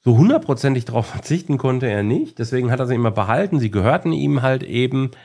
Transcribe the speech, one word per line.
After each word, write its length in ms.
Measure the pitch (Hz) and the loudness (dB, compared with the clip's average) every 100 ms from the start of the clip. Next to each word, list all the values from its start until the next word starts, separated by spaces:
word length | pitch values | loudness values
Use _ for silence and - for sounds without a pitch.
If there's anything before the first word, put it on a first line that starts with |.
So 160 | - 117 | 4 6
hundertprozentig 680 | 185 302 - 127 143 131 117 | 6 4 0 -2 0 -2 -2
darauf 200 | 117 117 | -4 -4
<laughs> 80 | |
verzichten 440 | - - 175 180 139 | -8 -4 -4 -2 -2
konnte 280 | 135 131 127 | 0 0 -2
er 160 | 104 | -2
nicht, 360 | 104 139 311 - | 0 -2 -4 -6
deswegen 320 | 113 127 123 | -4 -2 -2
hat 80 | 127 | -2
er 60 | 127 | -2
sie 80 | |
immer 180 | 123 117 | 0 0
behalten, 480 | 104 98 123 196 170 | 0 0 0 0 0
sie 100 | 117 | 0
gehörten 420 | 101 98 160 170 | 0 2 0 0
ihm 300 | 160 143 143 | -2 0 0
halt 220 | 131 131 | 0 -2
eben 480 | - 120 123 131 135 - | -4 -2 0 0 -4 -6